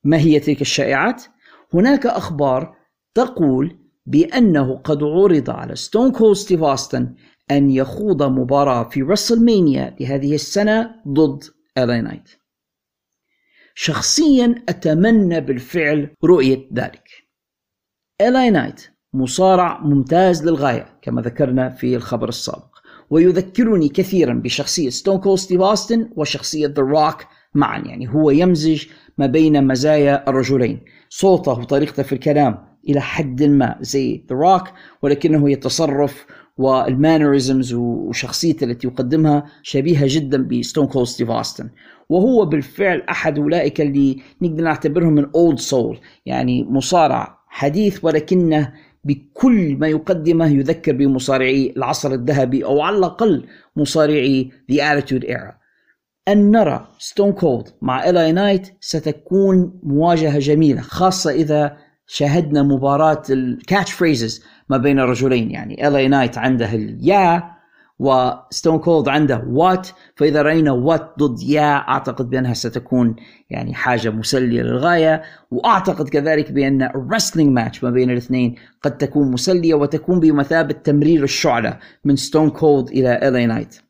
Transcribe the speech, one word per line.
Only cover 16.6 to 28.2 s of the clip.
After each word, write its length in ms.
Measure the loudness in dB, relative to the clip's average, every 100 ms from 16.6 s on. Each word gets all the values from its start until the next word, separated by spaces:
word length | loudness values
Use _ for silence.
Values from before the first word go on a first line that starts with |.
| -4
ذلك. 300 | -8 -8 -12 _ -20 _ _ _ _ _ _ _ _ _ 0
إل 140 | 2
إي 140 | 4 4
نايت 320 | 2 0 -10 -20 _ _
مصارع 680 | -4 -4 2 4 4 2 -2
ممتاز 680 | 0 0 2 2 4 2 0
للغاية 380 | 0 0 -2 -8 _
كما 200 | -8 -6
ذكرنا 480 | -6 -2 0 0 -2
في 260 | -4 -4
الخبر 340 | -4 -4 -6 -6
السابق، 480 | -8 -10 -12 _ _ _ -20 _
ويذكرني 800 | 4 4 2 -2 -2 0 2 0
كثيرًا 440 | -2 -2 0 0
بشخصية 560 | 0 -4 -6 -4 -4 -4
ستون 280 | -4 -2 0
كولد 220 | 0 0
ستيف 220 | 0 0
أوستن 480 | 2 0 0 -2 -2
وشخصية 520 | -6 -6 -6 -8 -4 -2
ذا 140 | 0
روك 440 | 0 2 2 -2 -18 _ _
معًا، 260 | 0 0 -2
يعني 340 | -10 -10 -4
هو 160 | 0